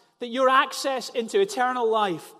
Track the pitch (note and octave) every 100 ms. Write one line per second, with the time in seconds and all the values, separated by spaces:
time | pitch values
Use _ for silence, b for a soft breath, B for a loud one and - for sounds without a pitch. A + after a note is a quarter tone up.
0 | B _ G3 B3 C4 C4 D4 - C#4 C4
1 | - B3+ A3+ G3+ G3 C4 B3+ B3+ A3+ A3
2 | G3+ D#3 - -